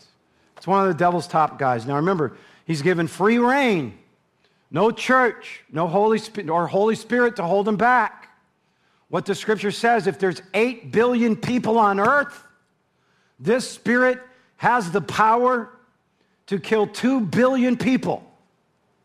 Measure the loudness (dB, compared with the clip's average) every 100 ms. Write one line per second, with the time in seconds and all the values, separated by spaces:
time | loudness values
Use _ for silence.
0 | _ _ _ _ _ -14 -2 2 2 2
1 | 0 0 -2 0 0 0 -2 -2 -2 -2
2 | 0 0 -2 -6 -20 _ -8 -2 0 0
3 | -2 0 2 2 2 2 2 0 -4 -12
4 | _ _ _ _ _ _ _ 0 0 0
5 | 0 2 2 -2 -12 -20 _ -4 -2 0
6 | 2 0 -4 -10 -4 -2 0 0 0 -2
7 | -2 0 0 -2 -2 0 0 0 2 2
8 | 0 -6 -20 _ _ _ _ _ _ _
9 | _ -6 -4 -4 -2 -2 -2 -2 0 2
10 | 0 -2 -2 -4 -6 -2 -2 -2 -4 0
11 | 2 2 0 0 -2 -2 0 2 2 2
12 | 2 2 -2 -10 -20 _ _ _ _ _
13 | _ _ _ _ -2 -2 -2 -8 -2 2
14 | 2 0 -8 _ _ _ 0 0 0 -4
15 | -4 2 2 4 2 0 -4 -14 _ _
16 | _ _ _ _ -8 -6 0 0 0 -2
17 | 0 0 0 2 2 2 0 0 0 0
18 | -2 -6 -10 _ _ _ _ _ _ _